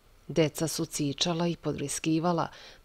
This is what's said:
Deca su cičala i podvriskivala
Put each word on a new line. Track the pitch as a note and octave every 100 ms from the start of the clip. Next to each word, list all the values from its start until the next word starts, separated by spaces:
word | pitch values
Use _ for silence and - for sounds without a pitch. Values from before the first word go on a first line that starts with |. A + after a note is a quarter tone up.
| - - -
Deca | D3+ D#3 - D#3+
su | -
cičala | E3 - D3 C#3 F3 E3 F3
i | D#3+
podvriskivala | D#3 C#3+ C#3+ - E3 D#3+ D#3 E3 D3 - - -